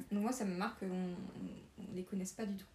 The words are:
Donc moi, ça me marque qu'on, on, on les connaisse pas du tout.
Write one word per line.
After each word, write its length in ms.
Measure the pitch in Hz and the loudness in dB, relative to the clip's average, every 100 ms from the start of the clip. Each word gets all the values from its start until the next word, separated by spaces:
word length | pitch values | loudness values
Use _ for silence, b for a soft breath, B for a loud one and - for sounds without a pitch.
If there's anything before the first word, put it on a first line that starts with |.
| - | 2
Donc 100 | 202 | 4
moi, 100 | 220 | 4
ça 120 | 254 | 4
me 100 | 196 180 | 2 2
marque 220 | 226 - | 2 0
qu'on, 80 | 190 | 0
on, 960 | 185 180 175 - 180 185 - - - | 2 2 0 -6 -6 -6 -6 -12 -10
on 120 | 185 180 | -6 -4
les 80 | |
connaisse 280 | 185 190 185 | -2 0 0
pas 140 | - 208 | -2 -2
du 80 | |
tout. 120 | 196 - | -2 -6